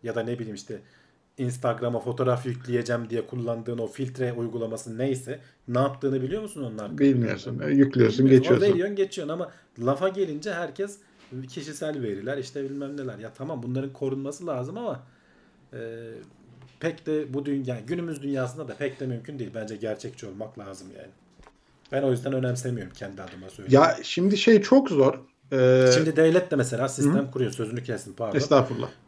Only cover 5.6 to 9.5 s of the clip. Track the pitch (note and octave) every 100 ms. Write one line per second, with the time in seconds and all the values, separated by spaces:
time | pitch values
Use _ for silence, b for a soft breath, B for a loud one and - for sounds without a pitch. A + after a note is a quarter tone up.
5.6 | - B2 C3+ C3 C#3 C3+ C3 G3+ G#3+ D#3
6.6 | B2 G#2+ G#2 C#3+ C#3 B2 A#2 G2 - B2
7.6 | D3 C#3 C3+ B2+ A#2 A2+ C3+ C3 B2+ B2
8.6 | G3+ F3+ G3 G3+ G3 - D3 E3 F3+